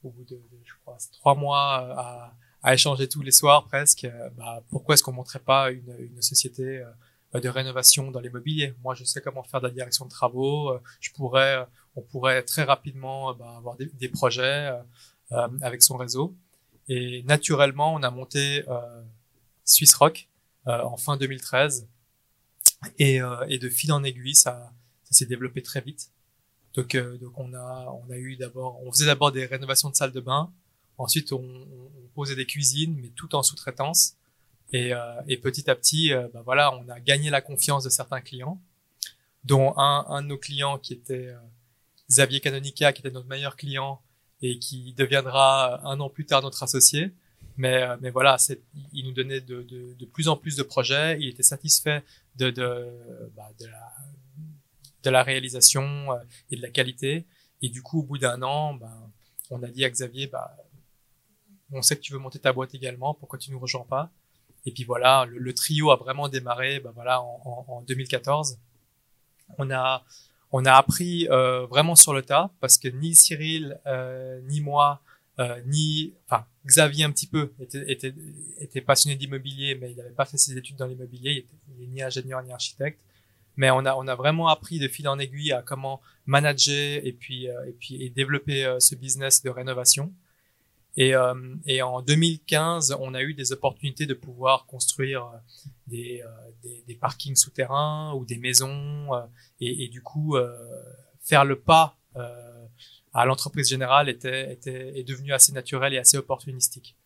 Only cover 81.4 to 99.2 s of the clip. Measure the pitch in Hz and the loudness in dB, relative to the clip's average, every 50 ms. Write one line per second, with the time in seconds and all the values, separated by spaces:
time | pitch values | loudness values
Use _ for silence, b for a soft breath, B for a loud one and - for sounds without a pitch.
81.4 | 120 _ _ _ _ 147 135 123 123 123 127 135 135 131 127 131 127 131 131 131 | -6 _ _ _ _ -20 -20 -18 -16 -14 -10 -8 -8 -6 -6 -8 -8 -8 -10 -10
82.4 | 127 127 123 123 - - - _ 135 147 151 _ _ _ _ _ _ _ _ _ | -10 -12 -10 -10 -10 -10 -6 _ -8 -8 -8 _ _ _ _ _ _ _ _ _
83.4 | _ _ _ - 135 131 131 131 135 135 135 135 131 135 131 120 127 147 156 165 | _ _ _ 2 4 4 4 4 2 0 -2 -2 -2 -4 -6 0 2 2 2 4
84.4 | 165 160 156 - - - 170 160 143 131 - - 147 143 139 139 139 131 131 143 | 4 2 2 2 0 -10 -6 -4 -4 -4 -6 -4 -4 -4 -2 -2 -4 -8 -8 -6
85.4 | 147 151 135 123 123 - 139 131 135 135 135 135 b b b b b - 135 143 | -2 -2 -2 -2 -4 -8 -10 -8 -8 -10 -10 -10 b b b b b 2 2 4
86.4 | 147 151 143 131 - 143 143 143 143 147 147 143 - 127 123 120 - - 131 127 | 4 4 2 2 2 2 2 0 -2 -2 -4 -4 -6 -6 -8 -8 -14 -14 -12 -10
87.4 | 127 123 123 120 131 127 123 _ - - 131 131 131 123 120 131 135 131 147 139 | -8 -8 -8 -10 -10 -12 -14 _ -16 -14 -12 -10 -10 -8 -2 -2 -2 0 -2 -4
88.4 | 139 147 143 139 135 131 127 127 - - 143 127 131 135 127 135 135 135 131 - | -2 -2 -2 0 0 0 0 2 2 2 2 0 -6 -6 -4 -4 2 2 2 2
89.4 | - 131 120 123 127 131 131 123 123 - - 139 139 180 190 _ _ _ _ _ | 2 -2 -8 -6 -6 -6 -6 0 2 2 2 2 0 -6 -8 _ _ _ _ _
90.4 | _ _ _ _ _ _ _ _ _ _ _ - 131 131 131 131 127 127 127 127 | _ _ _ _ _ _ _ _ _ _ _ 4 4 6 6 4 4 2 0 -4
91.4 | 127 127 131 160 165 143 131 131 127 127 127 127 127 127 147 156 165 165 165 156 | -10 -14 -14 -12 -6 -4 -2 -2 -2 -2 -4 -6 0 2 4 4 4 2 0 -2
92.4 | _ - 156 151 156 165 170 170 151 139 143 139 135 131 131 127 131 143 156 139 | _ -2 0 0 0 0 0 0 0 -2 -2 -2 -6 -8 -6 -6 -4 -6 -6 -6
93.4 | 135 123 135 127 - 135 117 - - 143 127 - 151 143 131 - - 147 123 120 | -4 -6 -6 -2 -2 -2 -2 -2 -8 -8 -6 -6 -6 -6 -6 -8 -8 -18 -14 -2
94.4 | 131 131 135 131 - _ - 127 - - - - 135 135 135 127 120 120 117 117 | 2 2 2 2 2 _ -8 -4 -2 -2 -2 -2 -4 -4 -4 -6 -8 -10 -16 -20
95.4 | 113 B B B B 143 131 B _ 123 117 117 120 120 123 120 120 113 113 113 | _ B B B B -20 -20 B _ -14 -12 -12 -10 -10 -12 -14 -14 -18 -20 -20
96.4 | 113 117 - _ - 123 120 120 117 123 117 - - 131 - - - 139 135 - | -20 -20 -20 _ -20 -20 -20 -20 _ -20 -16 -6 -6 -6 -6 -6 -10 -2 2 2
97.4 | - 139 _ - 135 123 135 143 151 151 151 151 156 151 147 135 123 113 123 120 | 2 0 _ -4 -4 -2 0 -2 0 -2 -2 -6 -6 -6 -8 -8 -6 -8 -10 -6
98.4 | 120 127 127 - - 135 139 139 143 143 147 147 147 143 131 123 | -4 2 2 2 2 2 -6 -8 -8 -8 -8 -8 -4 -4 -4 -4